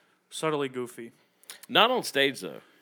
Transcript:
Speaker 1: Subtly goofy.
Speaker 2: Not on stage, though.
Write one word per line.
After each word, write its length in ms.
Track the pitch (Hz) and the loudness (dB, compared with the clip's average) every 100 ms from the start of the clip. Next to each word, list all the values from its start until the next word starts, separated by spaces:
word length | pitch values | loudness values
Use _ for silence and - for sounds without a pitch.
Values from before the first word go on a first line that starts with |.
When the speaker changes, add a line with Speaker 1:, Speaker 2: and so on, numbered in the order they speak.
| _ _ _ | _ _ _
Speaker 1:
Subtly 380 | - 160 151 135 | -6 -2 -2 -4
goofy. 460 | 127 120 - 117 - _ _ - - - | -6 -10 -10 -18 -20 _ _ -20 -18 0
Speaker 2:
Not 220 | 170 226 | 4 6
on 140 | 247 | 4
stage, 380 | 151 135 139 120 | 0 2 2 0
though. 200 | 87 58 - _ | -10 -12 -18 _